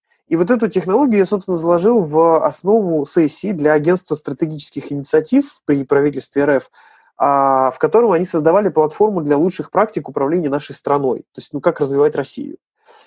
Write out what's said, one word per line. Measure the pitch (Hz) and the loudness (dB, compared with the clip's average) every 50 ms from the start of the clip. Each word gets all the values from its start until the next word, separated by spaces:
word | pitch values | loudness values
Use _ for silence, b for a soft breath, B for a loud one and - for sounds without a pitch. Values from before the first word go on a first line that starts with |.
| _ _ _ _ _ - | _ _ _ _ _ -2
И | 160 165 | 0 0
вот | 180 175 | 2 2
эту | 254 220 226 190 | 2 0 0 0
технологию | - 185 156 175 190 254 294 262 214 202 | -2 -2 -2 0 0 2 2 2 4 2
я, | 185 | 2
собственно, | 180 208 196 - - 180 165 | 2 0 -4 -4 -4 -6 -4
заложил | 160 170 175 170 180 220 240 226 175 | 0 0 0 2 4 4 2 2 2
в | 147 147 156 165 165 165 156 - | 2 2 2 4 4 4 4 2
основу | 147 - - - 185 214 226 202 175 165 151 143 | 0 -2 -2 -2 0 2 2 2 0 -2 -2 -2
сессии | - - 180 160 143 - - - 202 202 | -2 0 2 2 0 0 -4 -6 -6 -4
для | 156 143 151 151 | 0 2 2 2
Агентства | 151 147 170 180 180 - - 156 | 2 2 2 0 0 -2 -6 -8
стратегических | 151 - 151 139 - 170 156 156 147 - - - 143 - - | -8 -6 -8 -6 -6 -6 -6 -6 -10 -14 -12 -12 -12 -10 -8
инициатив | 143 143 139 - - 156 156 - 247 277 277 - - _ _ | -8 -8 -6 -2 0 0 0 2 0 0 0 0 -6 _ _
при | - 143 139 135 | -2 -2 -2 0
правительстве | - 143 143 143 147 139 135 - - - 139 143 | 0 0 2 2 0 -2 -4 -10 -6 -2 -2 0
Р | 147 | 2
Ф, | 143 127 - - b b b b b b b b b - | 2 0 0 -4 b b b b b b b b b -2
а, | 123 143 139 139 139 135 135 131 131 131 | 0 0 2 2 2 2 2 2 2 0
в | 127 - | 0 0
котором | - 151 - 220 240 220 180 | -2 2 4 4 4 4 2
они | 160 185 | 0 0
создавали | - - 165 151 160 170 202 214 185 | -2 -2 0 2 2 2 2 2 0
платформу | 143 160 151 147 - - 208 220 202 175 | 0 0 0 0 2 0 0 0 0 -2
для | 151 147 143 143 | 0 0 2 2
лучших | 165 185 - - 147 - | 2 0 -2 -4 -8 -4
практик | - 180 214 220 - 185 147 - | 0 0 0 0 -2 -8 -8 -6
управления | 139 147 139 139 165 185 165 143 | -6 -4 -2 -2 -2 -2 -2 -2
нашей | 139 147 - - - | -4 -4 -6 -8 -14
страной. | - - - 143 143 139 131 113 - - _ _ | -8 -4 -2 0 0 0 0 -4 -4 -8 _ _
То | - | -20
есть, | - - - | -16 -12 -8
ну, | 139 | -4
как | - 175 - - | -2 -2 -2 -2
развивать | 147 135 139 139 147 151 151 | -2 -2 0 2 2 0 0
Россию. | 143 135 - - - - - - - _ _ _ b b b b b b | -2 -8 -8 -8 -12 -12 -12 -12 -16 _ _ _ b b b b b b